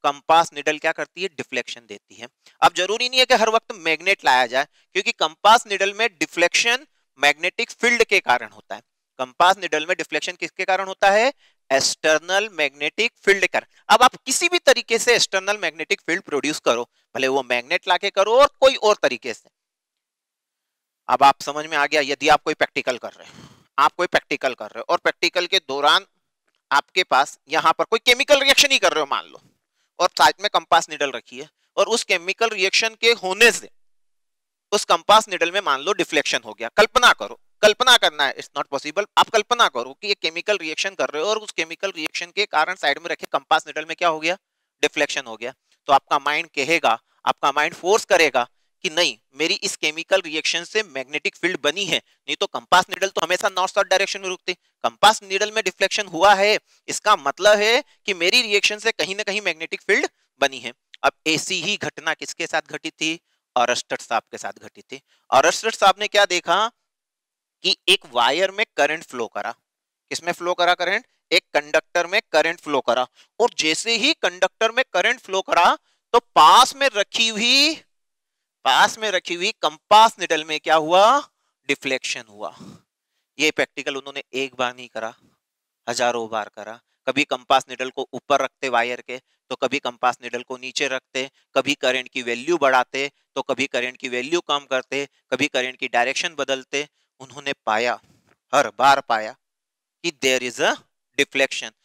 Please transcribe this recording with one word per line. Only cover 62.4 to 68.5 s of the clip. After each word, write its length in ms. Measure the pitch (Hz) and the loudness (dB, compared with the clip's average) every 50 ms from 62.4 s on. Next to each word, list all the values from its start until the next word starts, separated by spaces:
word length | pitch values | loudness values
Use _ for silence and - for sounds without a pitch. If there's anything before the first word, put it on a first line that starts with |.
| 165 | -8
साथ 160 | 151 - 160 | -4 -4 -4
घटी 280 | _ - 151 147 - 160 | _ -6 -14 -12 -12 -12
थी? 300 | _ _ 156 160 160 170 _ _ _ _ _ _ _ | _ _ -6 -6 -6 -6 _ _ _ _ _ _ _
Arrested 440 | 123 120 120 123 110 - _ 135 - | 0 0 0 0 -4 -4 _ -8 -8
साहब 220 | - - 120 117 _ _ | -6 -4 -4 -4 _ _
के 80 | - 107 | -16 -14
साथ 140 | - 101 98 - | -12 -14 -14 -14
घटी 200 | - - _ - | -20 -20 _ -20
थी। 180 | - _ 127 135 _ _ _ _ _ _ | -20 _ -20 -20 _ _ _ _ _ _
Arrested 440 | - 131 143 170 180 - - 226 214 | 2 4 4 4 2 0 -4 -6 -2
साहब 200 | - 214 196 185 202 | 2 2 2 2 2
ने 80 | 208 208 | -4 0
क्या 160 | - 208 202 | 2 2 2
देखा 320 | 196 180 175 - - 170 190 220 233 _ _ _ _ _ _ _ _ _ _ _ _ _ _ _ _ _ _ - | 2 0 -4 0 0 0 0 0 -2 _ _ _ _ _ _ _ _ _ _ _ _ _ _ _ _ _ _ -4
कि 120 | 180 - _ _ - | -4 -4 _ _ 0
एक 180 | 190 - - 156 | 0 0 0 -4
wire 380 | 120 120 117 123 143 165 190 190 | -2 0 2 2 2 0 -2 -2